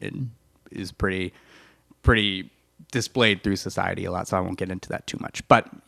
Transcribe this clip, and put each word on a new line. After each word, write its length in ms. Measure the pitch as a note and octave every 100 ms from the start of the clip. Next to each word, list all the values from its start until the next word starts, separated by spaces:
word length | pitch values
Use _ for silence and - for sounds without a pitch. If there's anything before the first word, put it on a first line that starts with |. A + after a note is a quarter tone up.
it 120 | G2+ - B2+ - _ _ -
is 200 | - F#2
pretty, 400 | - G2+ F#2 F#2 - _ - - _ _ _
pretty 480 | - A#2 G#2 F#2+ - _ _ _ -
displayed 520 | B2+ A2 C3 A2+ F#2+
through 120 | G#2 G2
society 480 | G2+ - F#2 F#2
a 80 | F#2
lot, 160 | F2+ F2+
so 80 | F#2+
I 60 |
won't 160 | F#2 F#2
get 120 | F#2
into 200 | F#2 -
that 180 | - -
too 100 | -
much. 260 | - - -
But, 220 | A#2 - -